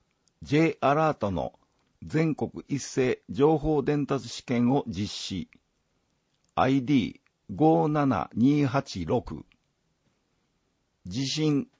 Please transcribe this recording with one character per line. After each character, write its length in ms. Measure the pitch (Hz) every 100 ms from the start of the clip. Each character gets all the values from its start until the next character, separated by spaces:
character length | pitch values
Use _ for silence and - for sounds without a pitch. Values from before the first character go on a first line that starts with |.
| _ _ _ -
J 360 | - 147 160 -
ア 140 | 131
ラ 200 | 143 156
ー 40 | -
ト 120 | 104
の 280 | 87 62 - _ _ _ -
全 320 | 85 147 160
国 280 | 143 110 82 -
一 140 | 139
斉 400 | - - 127 - -
情 260 | 92 147 160
報 260 | 151 151
伝 240 | 135 147 139
達 220 | 139 123
試 160 | -
験 260 | - 120 120
を 140 | 135 -
実 220 | 90 104
施。 400 | - - 95 - _ _ _ _ _ _ _ _ _ _
ア 140 | - 113
イ 160 | 135
デ 100 | 120
ィ 180 | 139 85
ー 60 | - _ _ -
五 340 | 98 156 165 160
七 420 | 151 139 101 -
二 320 | - 127 147 139
八 380 | 139 - 98 80
六。 400 | 117 - 80 - _ _ _ _ _ _ _ _ _ _ _ _ _ _ _ 90
地 200 | 104 135
震、 420 | 147 156 143 -